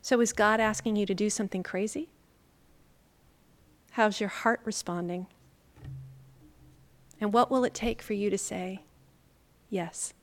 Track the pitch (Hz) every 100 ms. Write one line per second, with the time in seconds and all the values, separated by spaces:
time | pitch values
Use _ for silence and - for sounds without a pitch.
0 | - 247 226 - 208 220 220 214 233 208
1 | 202 185 208 - 196 185 180 185 214 285
2 | 330 _ _ _ _ _ _ _ _ _
3 | _ _ _ _ _ _ - _ _ -
4 | 214 196 202 - 226 233 - - - 175
5 | 175 180 185 _ - _ _ - - -
6 | - - - - - - - - - _
7 | - - 208 226 247 262 247 - 233 226
8 | - 208 202 190 - 185 185 190 - _
9 | _ _ _ _ _ _ _ 196 165 -
10 | - -